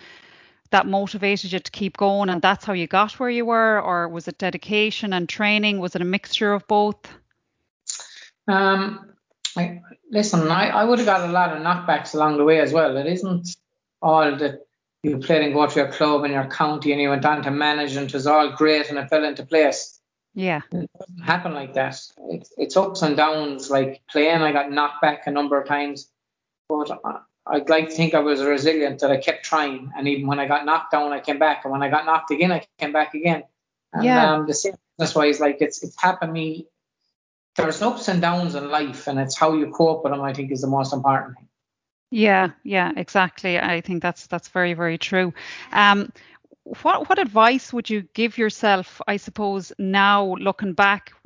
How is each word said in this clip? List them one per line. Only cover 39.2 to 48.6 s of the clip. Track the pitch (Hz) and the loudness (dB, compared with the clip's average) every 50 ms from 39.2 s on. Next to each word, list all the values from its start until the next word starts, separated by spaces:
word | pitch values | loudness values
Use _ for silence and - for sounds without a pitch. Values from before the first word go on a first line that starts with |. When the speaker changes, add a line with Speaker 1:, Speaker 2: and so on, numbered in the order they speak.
Speaker 2:
it's | 135 131 - - | -2 -2 0 2
how | 160 156 | 2 2
you | 156 156 147 - | 2 2 0 -2
cope | - - 165 160 156 160 | 2 2 2 2 2 0
with | - 139 143 | -2 -2 -2
them, | 139 | -2
I | 139 139 | -4 -4
think, | 131 143 135 131 | -4 -6 -6 -6
is | 139 127 | -6 -4
the | 135 | -2
most | 135 135 139 131 131 143 | 0 0 0 0 -2 -4
important | 127 123 135 135 - - - 123 | 0 2 2 2 2 0 -6 -16
thing. | - - _ _ _ _ _ _ _ _ _ _ _ _ - 254 | -20 -20 _ _ _ _ _ _ _ _ _ _ _ _ -6 0
Speaker 1:
Yeah, | 220 220 208 196 190 185 175 - _ | 2 4 6 6 4 2 0 -2 _
yeah, | - - 196 190 175 170 302 | -8 -2 -2 0 0 0 -2
exactly. | - 170 - - 202 185 175 - - - 185 175 175 | -6 -6 -2 0 0 0 0 -2 -6 -4 -2 -2 -2
I | - - 175 170 | 0 -2 -2 -4
think | - - 180 170 | -4 -4 -6 -2
that's, | - 175 170 - - - | -2 -4 -4 -6 -10 -8
that's | 180 170 - | -8 -8 -8
very, | - - 185 180 175 170 | -6 -2 -2 0 0 0
very | 160 175 165 165 165 | -2 -2 -4 -4 -4
true. | - - 202 185 185 175 160 - - - - - - - | -4 -2 0 0 0 0 -2 -8 -14 -16 -16 -16 -10 -2
Um, | - 208 208 202 202 202 202 - - - - - - _ _ _ - _ | 2 6 6 6 6 4 0 -6 -12 -20 -20 -20 -20 _ _ _ -20 _
what, | - - 226 - - 311 381 - 302 - | -18 -18 -10 -4 0 0 0 0 2 0
what | 370 403 | 0 0
advice | 370 226 202 220 220 233 262 262 - - | 0 0 4 4 6 6 4 2 -4 -6
would | - 240 226 - | -8 -6 -4 -4
you | 214 208 185 _ - | -4 -6 -6 _ -4
give | 214 226 233 - - | -2 -2 -2 0 -2
yourself, | 226 214 - - | -2 -2 -2 0